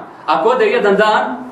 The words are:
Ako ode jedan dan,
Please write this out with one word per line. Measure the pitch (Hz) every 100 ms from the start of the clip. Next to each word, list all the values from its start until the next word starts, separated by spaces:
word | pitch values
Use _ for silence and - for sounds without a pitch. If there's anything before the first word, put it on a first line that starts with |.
| - - -
Ako | 160 226
ode | 254 208
jedan | 170 202 190
dan, | 214 220 254 254 -